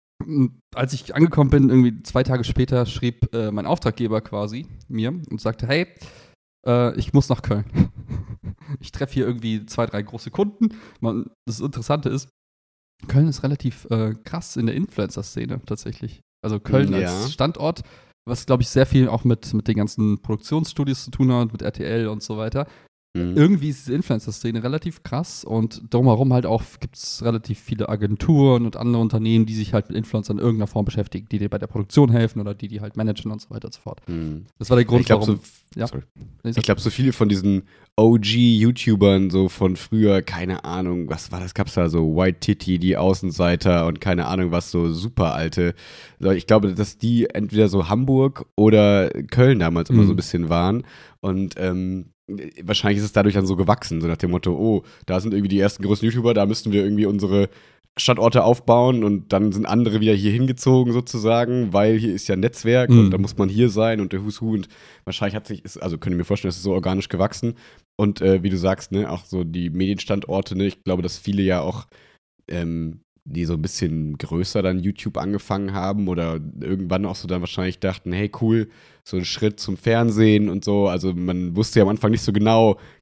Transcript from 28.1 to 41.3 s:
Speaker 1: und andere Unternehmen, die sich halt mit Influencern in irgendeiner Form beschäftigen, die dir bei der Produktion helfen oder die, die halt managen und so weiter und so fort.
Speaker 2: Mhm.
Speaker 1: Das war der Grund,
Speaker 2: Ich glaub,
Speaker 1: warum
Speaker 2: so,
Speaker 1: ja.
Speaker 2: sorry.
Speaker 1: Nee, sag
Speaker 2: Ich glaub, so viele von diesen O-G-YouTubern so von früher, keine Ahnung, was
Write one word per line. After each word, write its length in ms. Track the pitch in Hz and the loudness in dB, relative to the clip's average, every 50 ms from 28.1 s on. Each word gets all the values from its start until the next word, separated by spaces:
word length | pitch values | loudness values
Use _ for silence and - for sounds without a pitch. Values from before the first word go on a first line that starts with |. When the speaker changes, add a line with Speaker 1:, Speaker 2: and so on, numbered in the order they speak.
| 107 - - 165 160 143 139 135 127 120 117 | -4 -2 2 2 4 6 6 6 6 4 2
Speaker 1:
und 100 | 110 - | -2 -4
andere 260 | - 120 120 120 117 | -4 -2 0 0 2
Unternehmen, 440 | 117 110 120 110 110 113 113 113 110 | 0 0 0 0 0 2 4 4 4
die 100 | 110 110 | 2 0
sich 180 | 110 104 - 120 | -4 -4 -2 0
halt 140 | 104 - | -2 -2
mit 100 | - - | -2 -6
Influencern 400 | 110 107 - - 110 101 - 104 | -6 -6 -4 -4 -6 -4 -4 -4
in 60 | - - | -2 0
irgendeiner 240 | 120 113 107 104 | 0 0 0 -2
Form 160 | - - 110 101 | -4 -2 -2 -2
beschäftigen, 440 | - - 107 98 - - 98 110 - | -2 -2 -4 -6 -6 -8 -12 -10 -6
die 80 | 107 101 | -6 -4
dir 100 | 101 101 | -4 -4
bei 80 | - | -4
der 100 | 101 - | -6 -8
Produktion 440 | - - 107 101 - - 147 143 120 | -6 -6 -6 -4 2 4 6 6 6
helfen 300 | 117 117 113 110 - 113 | 6 4 2 0 -2 -4
oder 120 | 101 101 101 | -8 -8 -8
die, 140 | - 107 | -10 -12
die 140 | 101 104 104 | -12 -10 -10
halt 160 | 107 107 - | -12 -10 -8
managen 340 | 110 110 107 104 - - 110 | -4 -4 -4 -4 -4 -6 -10
und 100 | 107 104 | -10 -10
so 80 | - - | -12 -14
weiter 180 | 107 110 - | -16 -14 -14
und 60 | - - | -16 -18
so 60 | - | -16
fort. 200 | - - - - - - | -16 -16 -16 -14 -12 -10
Speaker 2:
Mhm. 360 | 87 82 80 78 76 80 95 - _ - | -8 -8 -6 -8 -8 -10 -14 -18 _ -8
Speaker 1:
Das 100 | 113 - | 0 4
war 60 | 127 | 4
der 100 | 123 117 | 4 6
Grund, 160 | 107 120 120 | 6 4 4
Speaker 2:
Ich 60 | - | 6
glaub, 140 | - 107 104 | 4 4 4
Speaker 1:
warum 160 | 107 110 101 | 4 2 0
Speaker 2:
so, 40 | 95 - - - - - _ - - | 0 -2 -12 -20 -20 -20 _ -8 -8
Speaker 1:
ja. 80 | 113 | -8
Speaker 2:
sorry. 160 | - 131 135 - _ _ - - - - - - | -6 -8 -10 -12 _ _ -20 -20 -20 -16 -10 -8
Speaker 1:
Nee, 80 | 117 | -4
sag 60 | 117 | -2
Speaker 2:
Ich 80 | - - | -2 2
glaub, 140 | - 98 - | 0 0 0
so 80 | - 107 | 0 -4
viele 240 | - - 131 131 117 | 0 0 0 0 2
von 160 | - 113 104 | 2 2 2
diesen 340 | 101 92 92 101 98 95 - _ _ _ _ _ - 107 | 2 2 2 2 0 0 -2 _ _ _ _ _ 2 4
O-G-YouTubern 1300 | 110 113 117 110 101 101 113 120 120 120 113 107 110 120 123 - - 120 107 95 101 98 98 95 98 90 | 6 6 6 6 4 2 2 4 4 6 6 6 4 4 2 2 2 2 4 6 6 6 6 6 2 2
so 180 | 87 95 95 90 | 2 2 2 0
von 260 | - - 98 92 92 | 0 0 0 0 0
früher, 440 | - - - 110 110 107 101 98 95 | -2 -6 -2 0 2 4 4 4 2
keine 420 | 82 - 90 87 90 92 92 - - | 0 -2 -8 -8 -6 -6 -6 -6 -6
Ahnung, 440 | 73 87 92 92 90 90 87 82 73 | -8 -6 -4 -4 -4 -4 -4 -4 -6
was 220 | 80 80 - - | -8 -10 -10 -10